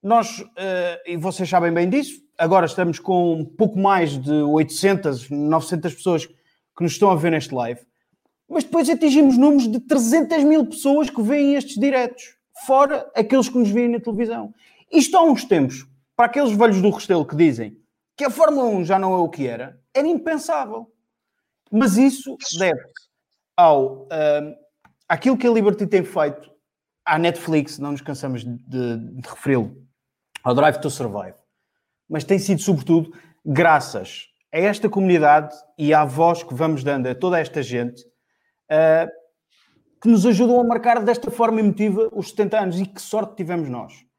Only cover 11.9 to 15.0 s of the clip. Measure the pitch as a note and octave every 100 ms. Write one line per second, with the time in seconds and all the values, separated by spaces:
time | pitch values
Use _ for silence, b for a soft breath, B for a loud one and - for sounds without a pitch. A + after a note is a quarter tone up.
11.9 | C4+ B3 B3 - _ _ - - C4+ C#4
12.9 | D4 - - A3 C4 B3+ B3 A3 G#3 A#3+
13.9 | A#3 A#3 G#3 A#3 A#3 G#3+ - b b b
14.9 | E4